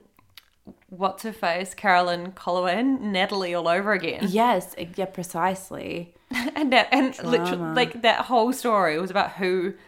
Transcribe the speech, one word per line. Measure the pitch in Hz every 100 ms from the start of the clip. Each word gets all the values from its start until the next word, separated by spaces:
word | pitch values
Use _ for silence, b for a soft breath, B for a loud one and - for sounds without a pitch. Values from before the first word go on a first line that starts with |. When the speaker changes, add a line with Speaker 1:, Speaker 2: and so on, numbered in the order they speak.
| _ _ _ - _ _ - - _
Speaker 1:
what's | 185 190 190
her | 226
face? | 208 180 170 185
Carolyn | - 208 180 180 175 175
Colwyn, | 185 - 180 180 185 262 269 208
Natalie | 190 196 202 180
all | 175 170
over | 170 202
again. | 196 165 - 196
Speaker 2:
Yes, | 196 240 196 180 -
e-, | 170 175
yeah, | 190
precisely. | 190 175 175 180 185 - - - 170 175 _ _
Speaker 1:
<laughs> | 247 240 294
And | 294
that, | 240 208
and | 262 262 262
literally, | - 240 175 180
Speaker 2:
Drama. | 165
Speaker 1:
like, | 160 240 240
that | 226 - -
whole | 240 226
story | 262 247 214 175 151
was | 185
about | 185 -
who | 160 185 185 175 185